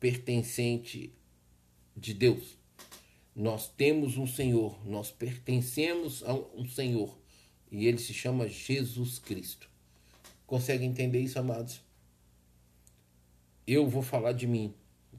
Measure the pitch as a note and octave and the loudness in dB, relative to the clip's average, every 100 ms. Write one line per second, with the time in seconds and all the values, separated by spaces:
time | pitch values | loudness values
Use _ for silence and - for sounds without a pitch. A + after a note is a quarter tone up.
0 | B2+ B2 - A#2+ A2+ - A#2+ A#2+ A#2 - | 0 0 0 0 0 0 0 0 -4 -12
1 | - - _ _ _ _ _ _ _ - | -12 -16 _ _ _ _ _ _ _ -14
2 | - G2+ B2 G#2+ - - _ - - - | -8 4 4 4 -2 -18 _ -20 -20 -20
3 | - _ _ - G#2+ G#2+ - - C#3 D#3 | -20 _ _ -4 -2 -2 -6 2 4 4
4 | C#3+ B2 C3 - C3 A#2 G#2+ G2 G#2 G#2 | 2 0 -4 0 2 4 2 -2 -6 -6
5 | G2+ - A#2+ B2 - B2+ B2 C#3+ D#3+ E3+ | -6 -8 -8 -6 0 0 0 0 0 0
6 | D#3+ B2+ - C3 - - B2 - C3 A#2 | -2 -6 -2 -2 -4 -8 -8 -4 0 0
7 | G2+ - - - - _ - G#2 A2 A#2 | 0 -6 -20 -20 -20 _ -10 0 4 4
8 | - G#2+ B2+ B2+ A2+ F#2+ - C3+ B2 A#2 | 0 -4 -2 0 0 -4 -2 -2 -2 -2
9 | B2 - - - - - - _ _ _ | -4 -4 -8 -8 -8 -14 -18 _ _ _
10 | _ - - - - B2+ B2 C3 B2+ B2+ | _ -20 -20 -20 -4 -2 0 0 0 0
11 | B2+ B2 C3 C3 B2+ A#2 A#2 - - _ | 2 2 0 0 -2 -2 -6 -10 -18 _
12 | _ _ _ _ _ _ _ _ - _ | _ _ _ _ _ _ _ _ -20 _
13 | _ _ _ _ _ _ - C3+ C#3+ B2 | _ _ _ _ _ _ 2 4 4 2
14 | B2+ C3 A2+ B2 A#2+ A#2 G#2+ - - _ | 0 0 2 2 2 2 0 -6 -20 _
15 | _ | _